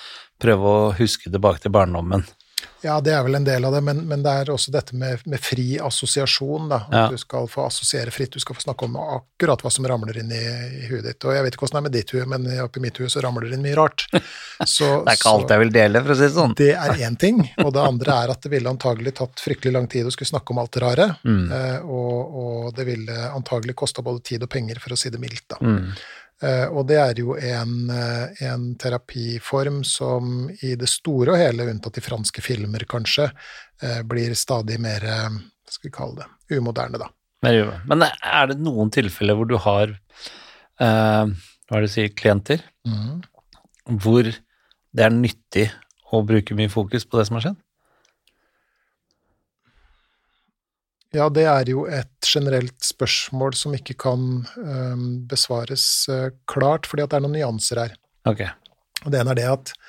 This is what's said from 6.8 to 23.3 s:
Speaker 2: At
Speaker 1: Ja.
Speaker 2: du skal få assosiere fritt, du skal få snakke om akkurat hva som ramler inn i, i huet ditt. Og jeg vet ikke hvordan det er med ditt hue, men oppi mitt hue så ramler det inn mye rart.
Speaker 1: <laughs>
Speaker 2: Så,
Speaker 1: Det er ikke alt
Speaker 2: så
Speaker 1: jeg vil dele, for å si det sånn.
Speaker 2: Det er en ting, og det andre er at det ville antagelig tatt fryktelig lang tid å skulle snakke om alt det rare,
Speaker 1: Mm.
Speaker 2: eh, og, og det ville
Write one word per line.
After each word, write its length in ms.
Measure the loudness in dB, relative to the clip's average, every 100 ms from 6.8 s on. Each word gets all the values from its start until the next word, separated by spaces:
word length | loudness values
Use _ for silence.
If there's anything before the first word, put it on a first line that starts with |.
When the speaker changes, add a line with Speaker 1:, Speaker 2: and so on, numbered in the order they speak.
| 2
Speaker 2:
At 60 |
Speaker 1:
Ja. 140 | 2 4
Speaker 2:
du 80 | 0
skal 300 | -6 -6 -6
få 180 | -4 -4
assosiere 460 | -2 -2 -2 -4
fritt, 200 | -6 -6
du 80 | -6
skal 160 | -10 -8
få 60 |
snakke 240 | -8 -6 -6
om 100 | -6
akkurat 640 | -6 -6 -6 -2 2 2
hva 80 | 0
som 140 | -2 0
ramler 320 | -2 -4 -8
inn 140 | -6
i, 540 | -6 -6 -8 -10 -10 -8
i 20 |
huet 160 | -6
ditt. 220 | -8 -6 -2
Og 80 |
jeg 100 | 0
vet 100 | 0 -2
ikke 100 | -4
hvordan 80 |
det 80 | -2
er 60 | -2
med 80 | -2
ditt 140 | -2
hue, 120 | -4 -4
men 200 | -4 -4 -4
oppi 180 | -6 -6
mitt 160 | -8 -6
hue 120 | -4
så 120 | -2
ramler 280 | -2 -4 -4
det 80 | -4
inn 60 | 0
mye 100 | 4
rart. 300 | 4 2 0
Speaker 1:
<laughs> 560 | 0 0 -16 -12 -4 0
Speaker 2:
Så, 380 | 2 4 4
Speaker 1:
Det 80 | 4
er 60 | 6
ikke 100 | 6
alt 140 | 6 6
Speaker 2:
så 60 |
Speaker 1:
jeg 60 | 6 8
vil 80 |
dele, 280 | 8 6 6
for 120 | 4
å 40 | 6
si 80 | 6
det 80 |
sånn. 200 | 6 2 6
Speaker 2:
Det 140 | 4
er 280 | 4 2 0 -2
en 100 | 2
ting, 240 | 4 4 2 2
og 160 | 0
det 80 | 2
andre 300 | 2 2 2 2
er 60 | 0
at 100 | -2
det 100 | -2
ville 180 | -2 -2
antagelig 440 | -2 -2 -2 -4 -6
tatt 240 | -6 -6
fryktelig 320 | -4 -2 0
lang 140 | 0 0
tid 180 | -2 -2
å 60 |
skulle 160 | -4 -4
snakke 220 | -4 -4
om 60 | -4
alt 120 | -4
det 80 | 0
rare, 280 | 2 4 2 2
Speaker 1:
Mm. 280 | 2 2 2
Speaker 2:
eh, 280 | -2 -4 -6
og, 560 | -6 -6 -4 -4 -6 -8
og 340 | -8 -6 -8 -6
det 100 | -6
ville 300 | -6 -6 -8 -8